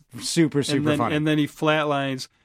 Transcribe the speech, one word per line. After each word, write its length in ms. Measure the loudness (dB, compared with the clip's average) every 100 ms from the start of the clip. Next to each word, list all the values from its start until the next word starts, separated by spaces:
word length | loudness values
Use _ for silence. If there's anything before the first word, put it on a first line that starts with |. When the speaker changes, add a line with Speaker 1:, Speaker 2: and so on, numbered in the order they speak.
| _ -12
Speaker 1:
super, 420 | -4 2 2 2
super 160 | 0 0
Speaker 2:
And 80 | 0
then, 80 | 0
Speaker 1:
funny. 180 | 0 0
Speaker 2:
and 100 | 0
then 120 | 0
he 100 | 0
flatlines. 800 | -2 0 2 0 -2 -4 -6 -10 _